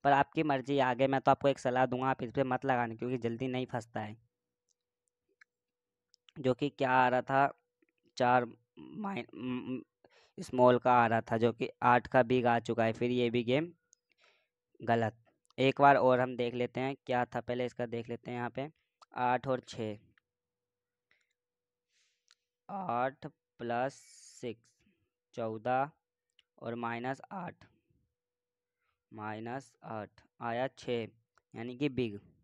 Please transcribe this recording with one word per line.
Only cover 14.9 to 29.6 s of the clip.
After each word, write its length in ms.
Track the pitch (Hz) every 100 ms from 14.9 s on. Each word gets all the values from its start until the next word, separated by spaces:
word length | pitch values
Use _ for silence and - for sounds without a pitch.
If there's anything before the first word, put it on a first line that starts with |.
| 117 110 - _ _ _ -
एक 220 | 131 135
बार 140 | 143 139
और 240 | 127 123
हम 160 | 127 123
देख 180 | 120
लेते 260 | 120 123 127
हैं 160 | 131 139 -
क्या 200 | 123 120
था, 160 | 127
पहले 240 | 113 123 123
इसका 200 | - 123
देख 240 | 117 117
लेते 220 | 117 -
हैं 60 | 120
यहाँ 120 | 120
पे। 220 | 123 147 _ _ _ - -
आठ 320 | 123 127 135
और 120 | 127
छः, 380 | - - 110 107 _ _ _ _ _ _ _ _ _ _ _ _ _ _ _ _ _ _ _ _ _ _ _ _ _ _ -
आठ 580 | 196 185 120 131 139 156
प्लस 680 | _ _ _ 120 120 135 - - - - -
सिक्स 280 | 123 107 _ _ _ _ _ _ _
चौदह 580 | - 113 110 117 127 143 _ _ _ _ _ _ _
और 160 | 120 120
माइनस 460 | 117 117 127 135 -
आठ, 340 | 196 170 - - _ _ _ _ _ _ _ _ _ _ _ _ _ _
माइनस 600 | 110 107 107 117 131